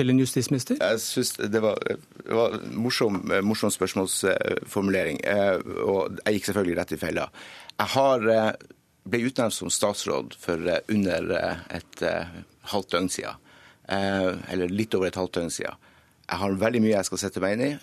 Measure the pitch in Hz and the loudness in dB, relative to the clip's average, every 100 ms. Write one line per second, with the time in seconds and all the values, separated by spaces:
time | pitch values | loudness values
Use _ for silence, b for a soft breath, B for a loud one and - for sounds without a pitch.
0 | 127 131 127 135 120 135 - 277 95 113 | 4 4 4 0 0 0 0 0 2 2
1 | - 131 123 - 107 110 107 98 - - | -2 -2 -2 -2 0 2 2 2 -2 -4
2 | - - - 113 110 104 53 67 120 - | -10 -14 -2 2 2 0 -4 -2 0 2
3 | 117 95 - 95 101 110 104 - 92 101 | 2 0 0 2 2 2 0 0 0 0
4 | 95 - 95 - - - - 101 98 95 | 0 0 2 2 0 -2 -2 0 2 2
5 | 80 71 - 101 101 90 - 90 101 98 | 0 -2 0 2 2 2 -2 -2 0 2
6 | - - - 104 - 101 92 85 85 80 | 0 -2 -2 0 0 0 0 0 -4 -4
7 | 82 78 - - B B B B 104 131 | -4 -2 -4 -8 B B B B 0 4
8 | 135 131 110 110 110 - - - _ _ | 4 4 4 4 4 0 -8 -20 _ _
9 | 95 120 120 131 113 - 90 - 104 101 | -2 0 0 0 0 0 -4 0 0 0
10 | 95 71 57 - - 82 85 85 - 107 | -2 -2 -4 -8 -4 -2 0 0 2 2
11 | 95 82 87 87 90 85 - 87 - - | 2 0 0 -2 -2 -4 -8 -12 -12 -4
12 | 85 87 85 85 87 _ - 104 - 87 | -2 -2 -4 -10 -18 _ -4 -4 0 0
13 | 92 - - - - b b b - 98 | 0 -2 -8 -10 -18 b b b -4 -2
14 | 98 98 92 87 - 92 87 101 113 98 | 0 0 0 -2 -4 -2 -2 -2 0 0
15 | 92 92 90 90 82 - - - b b | 0 -2 -4 -2 -4 -4 -8 -10 b b
16 | b b - 90 98 98 110 120 110 104 | b b -8 -2 0 2 2 4 4 4
17 | 92 90 98 92 95 110 139 147 | 0 -2 -4 -2 -2 0 -2 -4